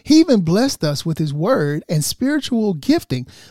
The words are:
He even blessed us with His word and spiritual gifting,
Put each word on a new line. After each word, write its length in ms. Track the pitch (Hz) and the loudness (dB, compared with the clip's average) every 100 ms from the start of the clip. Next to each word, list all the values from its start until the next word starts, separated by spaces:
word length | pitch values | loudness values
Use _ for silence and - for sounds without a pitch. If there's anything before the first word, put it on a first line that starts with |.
He 180 | - 311 | 4 4
even 220 | 339 226 | 6 2
blessed 420 | 160 190 247 - | 2 2 0 -2
us 220 | 151 143 170 | -4 -2 -4
with 120 | 156 | -4
His 140 | 156 | -4
word 520 | 143 190 254 147 151 - | -2 0 0 0 -4 -4
and 160 | 254 | -4
spiritual 720 | 247 - 262 302 - 233 214 | -4 -4 -2 -2 -2 -2 -2
gifting, 520 | 160 - 214 - 127 127 - - | -2 0 0 -2 -6 -8 -18 -14